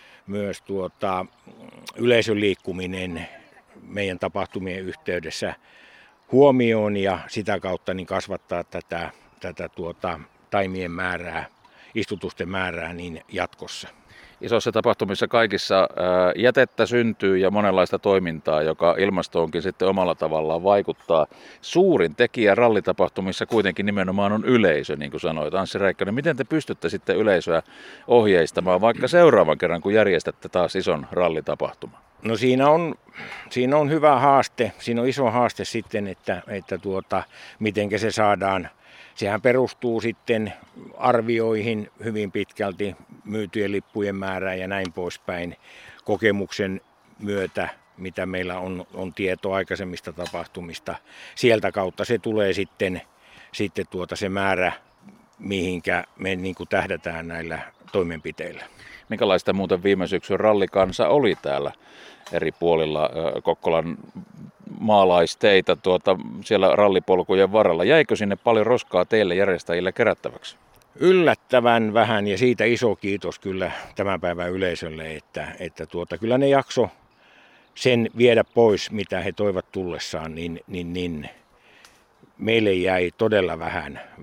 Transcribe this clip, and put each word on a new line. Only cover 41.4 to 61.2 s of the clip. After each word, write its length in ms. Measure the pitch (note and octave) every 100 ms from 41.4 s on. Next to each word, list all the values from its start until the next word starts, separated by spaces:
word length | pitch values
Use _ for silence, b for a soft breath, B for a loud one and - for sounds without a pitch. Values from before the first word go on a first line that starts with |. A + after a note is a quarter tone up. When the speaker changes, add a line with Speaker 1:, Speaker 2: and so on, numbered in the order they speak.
| A2+ A2 A2 G#2+ G#2 -
Speaker 1:
hyvin 280 | G#2+ G#2+ G2+
pitkälti, 640 | G#2 G2 - G2+ F2 G2+ F2 - - G#2
myytyjen 460 | G#2+ G2+ A2 G2+
lippujen 440 | G2+ - A2 G2+ G2
määrään 440 | F#2+ F#2 F#2+ F#2
ja 80 | F#2
näin 260 | G2 F#2
poispäin, 640 | F#2 F2 - - F2+ F2 - B B B B
kokemuksen 800 | - G2+ A2 G2+ F#2 - G2 F#2+ - _ _ -
myötä, 500 | G2+ G2+ F#2 - F2 - _ -
mitä 280 | F#2 F2 F#2
meillä 340 | F#2 F#2 F#2
on, 280 | F#2 F2+ F2+
on 200 | F#2 F#2
tietoa 420 | - F#2+ F#2 G2 F#2+
aikaisemmista 580 | F2+ F#2 F#2 F2 -
tapahtumista. 840 | E2+ F2 F2 E2+ F#2 E2+ D#2+ - E2 B B B -
Sieltä 360 | B2+ A2 G2
kautta 340 | G#2 F#2 - G2+
se 120 | A2+
tulee 360 | A#2 G#2+ G2
sitten, 480 | F#2 F#2+ - F#2+ F2 - b b b b
sitten 340 | - G2+ - F#2
tuota 260 | F#2 F2 F2
se 140 | G2
määrä, 420 | G2 G2 F2+ F2+ - _ _ - - _ -
mihinkä 640 | G2+ G2 F2+ F2+ G2 F2+ - -
me 180 | F#2+ F#2
niin 200 | F#2 F2
kuin 140 | F2
tähdätään 580 | G2 F#2+ E2+ F2 E2 E2
näillä 320 | E2 E2 D#2 - _ -
toimenpiteillä. 720 | G2+ E2+ D#2+ D#2+ D#2 E2+ D#2+ - B B B -
Speaker 2:
Minkälaista 440 | G#2+ G#2+ F#2 -
muuten 300 | G2 F#2 F#2
viime 240 | G2 F#2+ F2
syksyn 320 | F#2+ - F#2+
rallikansa 680 | G#2+ G#2 F#2 G2 F#2+ F2+ D#2
oli 280 | D3